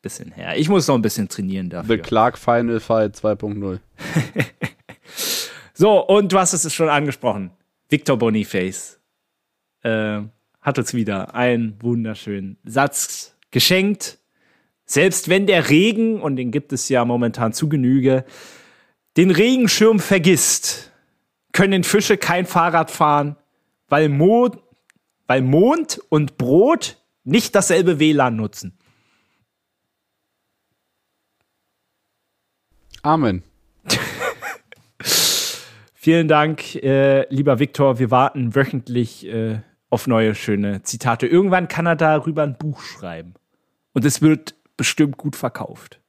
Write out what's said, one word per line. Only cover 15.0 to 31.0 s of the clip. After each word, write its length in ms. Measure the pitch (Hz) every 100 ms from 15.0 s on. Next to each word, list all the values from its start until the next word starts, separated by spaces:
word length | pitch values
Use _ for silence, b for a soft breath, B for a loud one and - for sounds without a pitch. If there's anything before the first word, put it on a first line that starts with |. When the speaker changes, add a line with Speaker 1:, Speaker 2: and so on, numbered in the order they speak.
| 185 185 -
Speaker 1:
wenn 200 | 185 196
der 220 | 180 139
Regen, 520 | 147 208 220 226 214
und 140 | 165 131
den 160 | 123
gibt 200 | 143 -
es 160 | 131 -
ja 140 | 131
momentan 480 | 120 123 120 113 113
zu 160 | 110 156
Genüge, 580 | 151 123 135 131 131 131 B B B B B B B _ -
den 140 | 185
Regenschirm 680 | 170 226 254 233 - 220 220
vergisst, 920 | - 196 165 165 - - - - - _ _ _ _ _ _
können 320 | - 196 190
Fische 340 | 175 202 208 196
kein 280 | - 175 180
Fahrrad 460 | 180 170 165 160
fahren, 440 | - 151 147 147 147 _ _ _ _ _
weil 200 | 143 156
Mo-, 480 | 143 170 233 247 - _ _ _ _ _ _ _
weil 160 | 131
Mond 580 | 127 147 220 330 311 - -
und 280 | 151 143 _
Brot 640 | 123 151 240 330 - - _ _
nicht 320 | - 190 220 202
dasselbe 420 | 185 175 180 156
W 140 | 156
lan 240 | 147 127 110
nutzen.“ 420 | 107 - 92 _ _ _ _ _ _ _ _ _ _ _ _ _ _ _ _ _ _ _ _ _ _ _